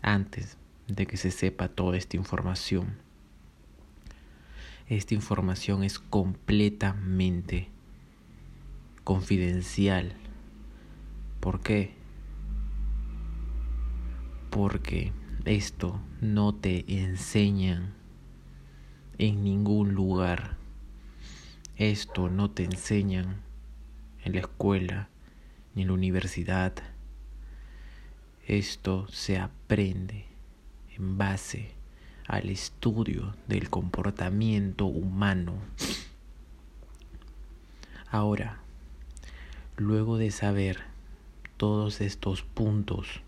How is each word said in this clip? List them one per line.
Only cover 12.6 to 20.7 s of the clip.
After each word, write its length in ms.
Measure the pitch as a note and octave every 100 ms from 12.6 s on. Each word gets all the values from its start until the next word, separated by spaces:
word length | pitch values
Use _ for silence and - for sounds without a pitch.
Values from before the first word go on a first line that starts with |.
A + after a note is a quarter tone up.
| - - - - - - - - - - - - - - - - - - -
Porque 640 | G#2 G2 F#2+ - E2+ E2+ - - -
esto 560 | - G#2 G2+ - F2+ G#2 - -
no 340 | A2 G#2 G#2 G#2
te 300 | G2 F2+ - F#2+
enseñan 920 | F#2+ F#2 - G#2+ G2+ G2 F#2 F2 F#2 - - - - - - - - - - - - -
en 260 | G#2+ G#2
ningún 500 | G2 G2 G#2 G#2 G2+
lugar. 640 | G2 F#2+ F#2 F2+ F2 - - -